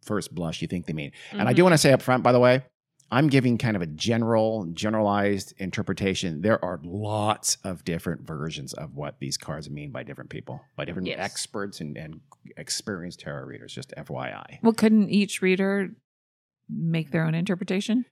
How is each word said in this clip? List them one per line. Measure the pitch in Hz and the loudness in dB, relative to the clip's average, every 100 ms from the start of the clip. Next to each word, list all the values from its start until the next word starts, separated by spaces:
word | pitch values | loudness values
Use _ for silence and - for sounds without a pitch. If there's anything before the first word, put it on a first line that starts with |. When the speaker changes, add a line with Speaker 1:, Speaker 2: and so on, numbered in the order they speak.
Speaker 1:
first | - 107 85 | -4 -4 -4
blush | 80 85 85 | -6 -6 -6
you | 87 | -6
think | 92 - | -6 -6
they | |
mean. | 78 71 - - | -8 -8 -12 -14
And | 208 | -2
I | 107 | 2
do | 127 | 6
Speaker 2:
Mm-hmm. | 180 | 8
Speaker 1:
wanna | 160 | 8
say | 143 | 8
up | 131 | 6
front, | - 127 | 6 4
by | 123 | 6
the | 123 | 8
way, | 123 127 135 _ _ _ _ | 8 6 2 _ _ _ _
I'm | 117 151 | 2 4
giving | 135 123 117 | 4 4 2
kind | 120 104 | 0 0
of | |
a | 87 | -4
general, | 76 104 117 113 117 110 110 85 | -4 0 0 2 2 2 0 -6
generalized | 85 107 110 104 101 101 101 - - | -2 0 2 2 2 2 0 -4 -10
interpretation. | 92 95 95 95 98 95 92 76 | -8 -6 -4 0 0 0 -2 -2
There | 98 110 90 | 2 2 0
are | 87 | -6
lots | 85 95 107 107 107 107 - - | -8 -8 -4 -2 0 0 -2 -4
of | 98 87 - | -4 -8 -4
different | 82 - 82 67 | -4 -4 -8 -8
versions | 78 80 73 67 | -8 -8 -8 -12
of | - 78 69 | -12 -12 -10
what | 71 - | -12 -8
these | 67 - | -8 -8
cards | - 76 71 | -8 -10 -10
mean | 73 73 | -12 -10
by | - | -10
different | 62 139 - | -10 -14 -14
people, | - - 139 _ - | -14 -12 -16 _ -12
by | 147 | -8
different | 175 - | -6 -8
Speaker 2:
Yes. | - | -6
Speaker 1:
experts | 101 - - 107 101 - | -6 -6 -8 -8 -8 -8
and, | - - | -12 -10
and | 78 - _ - - - | -14 -16 _ -20 -20 -18
experienced | 76 - - 95 87 - | -10 -8 -6 -8 -10 -12
tarot | - 71 65 | -12 -12 -12
readers, | 60 - | -16 -14
just | - 64 - | -14 -14 -16
F | - | -10
Y | 64 - | -8 -8
I. | 50 - - | -10 -16 0
Speaker 3:
Well, | 226 | 2
couldn't | 226 220 220 202 | 4 6 6 4
each | 202 196 - | 2 0 0
reader | 185 185 196 202 185 - _ _ _ _ _ _ _ | 0 2 2 0 -4 -10 _ _ _ _ _ _ _
make | - 165 165 151 | -4 -2 -2 -2
their | 165 160 | 0 0
own | 160 | 0
interpretation? | 180 180 190 185 208 214 240 | 0 -2 -2 -4 0 0 0